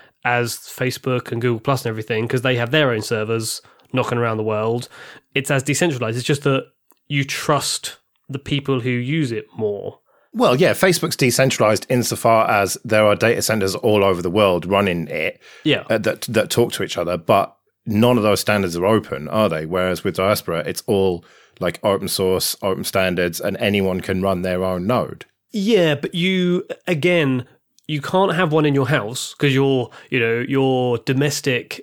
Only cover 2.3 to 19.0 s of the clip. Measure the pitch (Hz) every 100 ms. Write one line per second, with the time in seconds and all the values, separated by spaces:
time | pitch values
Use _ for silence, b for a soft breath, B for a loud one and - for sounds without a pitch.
2.3 | 127 127 120 117 156 135 110 - 110 107
3.3 | 113 110 - - b b 127 117 120 117
4.3 | 110 110 107 113 120 - B B B B
5.3 | 139 135 139 139 139 175 127 113 120 127
6.3 | 143 139 135 - _ _ _ - 143 139
7.3 | - - 143 - - - - _ _ -
8.3 | 135 - 143 139 131 123 123 123 160 131
9.3 | 110 - - 107 101 92 - _ _ _
10.3 | 226 208 131 165 - 190 165 165 - 131
11.3 | 117 135 - 110 104 - 123 110 110 117
12.3 | 113 120 107 95 - 120 110 107 104 113
13.3 | 113 - 110 95 101 117 104 98 90 87
14.3 | 98 101 87 87 101 101 87 78 78 90
15.3 | - B B 156 113 - 113 107 - -
16.3 | 110 98 - 117 - 90 - 85 87 -
17.3 | 101 - _ _ _ - 104 120 123 107
18.3 | 95 - 104 92 85 95 110